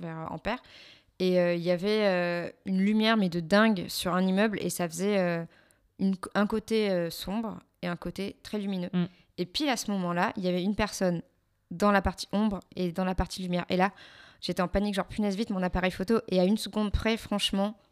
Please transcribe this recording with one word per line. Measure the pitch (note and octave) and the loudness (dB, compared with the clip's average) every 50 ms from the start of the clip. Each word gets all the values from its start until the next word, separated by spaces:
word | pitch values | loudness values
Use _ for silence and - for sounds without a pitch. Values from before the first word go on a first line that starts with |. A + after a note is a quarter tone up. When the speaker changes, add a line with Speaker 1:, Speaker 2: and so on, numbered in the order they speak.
Speaker 1:
vers, | F3 E3 D#3+ D#3+ | -10 -10 -10 -8
euh, | D#3+ - - | -8 -8 -10
Ampère, | D#3+ - G3 A#3 B3+ - - - - - - - - _ _ _ - | -8 -6 -6 -6 -6 -10 -16 -20 -20 -20 -20 -20 -20 _ _ _ -2
et, | F#3 F#3 F3+ F3+ | 0 2 4 4
euh, | F3 F3 F3 | 2 2 0
il | F3 E3 | 0 0
y | F3+ | 0
avait, | F3+ E3+ F#3 G#3 G#3+ A3 G#3 | -2 0 0 0 0 2 2
euh, | G3 F#3 F3+ F3 F3 F3 F3 E3 - - _ - | 2 2 2 0 0 -2 -4 -4 -8 -10 _ -6
une | G3 F#3 F#3 | -2 0 2
lumière, | F#3+ G#3 G#3+ G#3+ G#3+ A3 A3+ | 2 2 4 4 4 4 4
mais | A3 G3 F3 | 4 2 2
de | E3 F3 | 0 -2
dingue, | E3 D#3 G3+ G#3 A3 A3+ G#3+ F3 E3 | 0 4 6 6 6 6 4 2 -2
sur | - - - - F3+ E3+ | -6 -6 -4 -2 0 2
un | F#3 F#3 | 2 2
immeuble, | F#3 F#3 G3 G#3+ A3 G3+ - | 4 4 4 2 2 0 -2
et | - F3 | -4 -4
ça | - - F3 E3 | -2 -2 -4 -4
faisait, | E3 E3 F#3+ G#3 G#3 | -4 -2 -2 0 2
euh, | F#3+ F3+ F3 E3+ E3 E3 - _ - _ _ _ _ _ _ _ - | 2 2 2 0 -2 -4 -8 _ -20 _ _ _ _ _ _ _ -2
une | F#3+ F#3+ F#3+ | 0 0 0
c-, | - - - - | -2 -4 -4 0
un | G3 G#3 | 0 0
côté, | G3+ A3+ A3 - - A3+ A3 G#3+ G3+ | 0 0 -4 -2 0 0 2 2 2
euh, | F#3+ F3 E3+ E3 | 2 0 0 -2
sombre | D#3+ - - F3+ G3 A#3 A3+ G#3+ F3 F3+ - _ _ - | -6 -8 -8 -6 -4 -4 -6 -6 -8 -12 -16 _ _ -8
et | - | -6
un | F3 F3 | -6 -6
côté | - - F3 - - G3 G3+ - _ - | -6 -8 -10 -6 -6 -6 -8 -8 _ -12
très | - - G#3 | -8 -6 -4
lumineux. | G3 G3+ G3 F#3 F3 - - | -4 -4 -4 -4 -4 -2 0
Speaker 2:
Mm. | F3+ F3 - - _ _ _ _ - | 0 0 -2 -4 _ _ _ _ -6
Speaker 1:
Et | F3 | -6
pile | E3+ - - D4+ C#4+ | -4 -4 -2 0 0
à | A#3 | 0
ce | - - - | 0 -2 -2
moment-là, | G3+ F#3+ F3+ F3 F3 F3 F#3 A3+ - | -2 -2 -2 0 0 0 0 0 -2
il | G#3+ F3+ | -2 -2
y | |
avait | F3+ F3+ F3+ F3 | 0 0 0 0
une | G3+ G3+ | 0 0
personne | - G#3+ G3 - - F#3+ F3+ E3+ E3 - _ _ _ _ _ _ _ _ - | 0 -2 -2 0 0 0 0 0 0 -4 _ _ _ _ _ _ _ _ -10
dans | F3 E3 G#3 G3+ | -2 2 4 4
la | G3+ G3 | 4 4
partie | F#3 F#3+ F3 - - - | 2 0 -4 -4 -8 -4
ombre | - G3+ A3 G#3+ G3 F3+ - - - | 0 0 2 0 0 -2 -8 -10 -6
et | F#3 F#3 F3 | -4 -4 -4
dans | E3 F#3+ F#3 | -2 -2 -2
la | F#3 F#3 | -2 0
partie | - F#3 - - - | -2 -4 -4 -6 -8
lumière. | F#3 F3+ F3 F3 - - | -4 -2 -2 -2 -2 0
Et | F#3 | 2
là, | F3+ F#3 F#3 - - - - - - - - - - | 2 2 2 0 -6 -20 -20 -20 -20 -20 -20 -20 -10
j'étais | - - F3 F#3+ | -6 -4 -2 0
en | F3+ | 0
panique, | E3+ - G3 G#3 G#3 G3 | 0 0 0 0 0 -2
genre, « | G3+ F3+ | -2 -4
Punaise, | - - - G#3 G3+ F#3+ | -4 -2 -2 0 0 0
vite, | F#3+ A#3 - | -2 -2 -2
mon | G3+ F#3 F3+ | -2 0 0
appareil | F3+ - F#3 F3+ F#3 | 0 0 0 0 0
photo ». | - - F#3 - A3+ A3 - | 0 0 0 2 2 2 2
Et | - F#3 F#3 | 2 2 4
à | F3+ | 4
une | F#3 G#3+ | 4 4
seconde | G#3+ - G3+ - G#3+ G#3+ G3+ | 2 0 -4 -2 -2 -2 0
près, | - - - A3 A3+ | 0 0 0 0 0
franchement, | G#3+ - - G#3 G3+ - - - G3 G3 G#3+ A3 - _ _ | 0 -2 -4 -2 -2 -2 0 0 0 0 -2 -4 -8 _ _